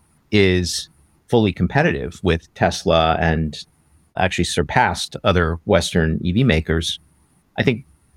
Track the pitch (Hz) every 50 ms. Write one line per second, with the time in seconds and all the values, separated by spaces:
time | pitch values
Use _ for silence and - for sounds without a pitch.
0 | _ _ _ _ _ _ 110 104 98 92 90 90 87 - - - - - _ _
1 | _ _ _ _ _ - 123 117 110 95 - - 90 - - 139 165 165 - 69
2 | 64 - - - - 87 82 80 - _ _ - - 87 - - - 90 82 82
3 | 80 80 78 - 82 82 78 80 80 76 73 - - _ _ _ _ _ _ _
4 | _ _ - - 92 95 - - 87 - - 90 76 - - 127 120 92 85 -
5 | - - - - - 107 90 90 85 80 85 82 - 104 95 87 - - - 87
6 | 80 80 78 - - 90 90 117 135 120 78 82 80 - 80 82 - - - -
7 | _ _ _ _ _ _ _ _ _ _ _ - - - 120 - - _ _ _
8 | _ _ _